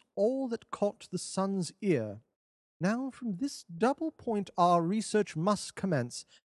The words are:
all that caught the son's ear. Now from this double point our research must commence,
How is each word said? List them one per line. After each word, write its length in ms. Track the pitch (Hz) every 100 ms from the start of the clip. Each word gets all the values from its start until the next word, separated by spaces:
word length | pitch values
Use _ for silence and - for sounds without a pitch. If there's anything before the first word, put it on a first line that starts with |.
| - -
all 320 | 208 269 262
that 220 | 226 -
caught 380 | - 208 - -
the 80 | 185
son's 540 | - - 196 196 165 -
ear. 400 | 202 143 107 104 - _ _ _ _ _
Now 300 | 180 233 262
from 260 | - 233 180
this 280 | 277 - -
double 460 | 165 233 285 320
point 400 | - - 208 190 -
our 240 | 175 175
research 540 | 170 214 - 214 196 156
must 380 | 185 202 - -
commence, 520 | 196 147 123 - - - _